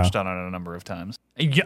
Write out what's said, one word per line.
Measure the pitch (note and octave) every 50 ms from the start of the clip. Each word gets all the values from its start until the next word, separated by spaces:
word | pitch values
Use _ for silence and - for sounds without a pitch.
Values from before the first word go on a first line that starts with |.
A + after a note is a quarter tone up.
touched | F2+ F2+ -
on | G#2+ F#2+
it | F#2+ F#2 F2+ F2+
a | F2+
number | F2+ F2+ F2 E2+ E2+
of | F2+ -
times. | - F#2+ F2 F2+ G2 A2+ - _ _ _ -
Y-, | D#3 D3+ C3+ E3 F3+